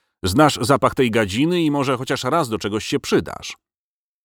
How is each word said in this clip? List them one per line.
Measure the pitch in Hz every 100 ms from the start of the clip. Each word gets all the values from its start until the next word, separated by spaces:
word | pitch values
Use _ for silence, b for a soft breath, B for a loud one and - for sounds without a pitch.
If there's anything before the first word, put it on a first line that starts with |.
| _ _
Znasz | 92 104 151 -
zapach | 123 135 123 -
tej | 127
gadziny | 113 104 104 160 180
i | 160
może | 143 135 123
chociaż | 131 131
raz | 127 165 131
do | 110
czegoś | 107 104 -
się | 143
przydasz”. | - 180 80 - - - _ _ _ _ _ _